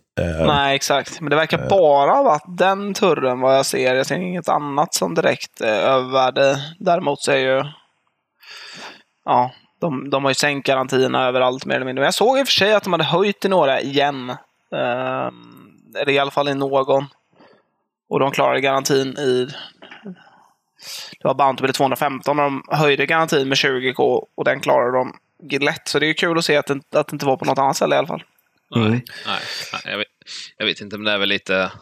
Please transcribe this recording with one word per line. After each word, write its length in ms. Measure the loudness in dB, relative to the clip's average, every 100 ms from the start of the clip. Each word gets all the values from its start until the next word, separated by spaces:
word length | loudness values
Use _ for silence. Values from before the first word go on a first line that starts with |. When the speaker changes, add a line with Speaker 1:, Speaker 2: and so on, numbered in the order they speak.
| _ -6
Speaker 1:
Eh, 260 | -4 0 2
Speaker 2:
Nej, 300 | 2 2 0
exakt. 440 | 0 -2 -2 -8
Men 100 | -2
det 60 | 0
verkar 260 | 0 0
Speaker 1:
eh. 60 | 2
Speaker 2:
bara 420 | 4 6 6 4
ha 100 | 4
varit 360 | 4 2 0 0
den 360 | 0 0 -4
turren 460 | 0 2 2 0 2
vad 160 | 4 4
jag 80 | 2
ser. 280 | 0 0
Jag 120 | 0 0
ser 100 | -4
inget 320 | -4 -6 -2
annat 460 | -2 0 -2 -2
som 200 | -2 -2
direkt, 460 | 0 0 0 -4 -6
eh, 80 | -2
övervärde. 880 | 0 2 2 2 2 2 4 2 2 -4 -6
Däremot 420 | 0 0 0 -2
så 120 | 0
är 40 | 0
ju, 260 | 2 0 -2 -10 _ _ _ _ _ _ -20 -20 -20 -18 -18 -20 _ _
ja, 280 | -2 0 0 -4 _ _
de, 300 | -6 -4 -4
de 140 | -2
har 60 | 0
ju 40 |
sänkt 320 | 0 0 0 0
garantierna 600 | 0 0 0 2 0 0
överallt 360 | 2 0 0
mer 100 | -4
eller 120 | -4 -4
mindre. 140 | 0
Men 60 | 0
jag 80 |
såg 240 | 2 2 2
i 40 |
och 40 | 2
för 60 |
sig 220 | 2 2
att 100 | 2
de 80 | 2
hade 120 | -2
höjt 400 | 0 2 0 0
i 40 | 0
några 320 | 2 2 2
igen. 500 | -2 0 0 -2 -8 -12 -16 _ _ -6
Ehm, 580 | -4 -4 -4 -4 -6 -10 -18 -20 -20 -20 _ -6
eller 160 | 0
i 60 | 2
alla 120 | 2
fall 180 | 0 0
i 60 |
någon. 500 | 0 0 0 2 2 0 _ _ _ -20 _ _ _ _ _ -4
Och 120 | 0
de 100 | 0
klarade 300 | 2 2 2
garantin 480 | 0 0 2 0 0 -2
i, 300 | 0 0 -2 -8 -18 -20 -20 -20 -18 -20 -20 -20 _ _ _ _ -16 -14 -14 -6
det 60 | -2
var 60 |
Bounty 280 | 2 2 2
med 100 | 0
tvåhundrafemton 640 | 0 0 0 -2 -2 -2 0
och 60 |
de 180 | 0 -2 -4
höjde 380 | 0 2 2 2
garantin 420 | 0 2 0 0
med 100 | 0
tjugo 340 | 0 0 -2
K 320 | 0 0 0 -2
och 100 | -4
den 160 | -2 0
klarade 320 | 2 2 2 0
de 140 | -2 -8 _ _ -6 -2
lätt. 240 | -2 -4 -2
Så 100 | 0
det 80 | 0
är 20 |
ju 60 |
kul 240 | 0 0 0
att 60 |
se 120 | 2 2
att 100 | 0
det, 80 | -4 -2
att 140 | -2 -2
det 40 |
inte 120 | -2 0
var 100 | 0
på 80 |
något 140 | 0 0
annat 180 | 0 2
ställe 180 | 2
i 40 | 2
alla 80 | 0
fall. 160 | -6 -12 _ _ _ _ 0
Speaker 1:
Mm. 140 | 2
Speaker 3:
Nej, 120 | 0 -4 -12 -6
nej, 140 | -6 -6 -10 -8
nej, 200 | -10 -8
jag 60 | -6
vet, 80 | -8 _ -18 -16 -16 -8
jag 100 | -6
vet 140 | -6
inte, 160 | -8 -6
men 60 |
det 80 | -2
är 60 | 0
väl 100 | 0
lite, 440 | -2 0 0 -2 -6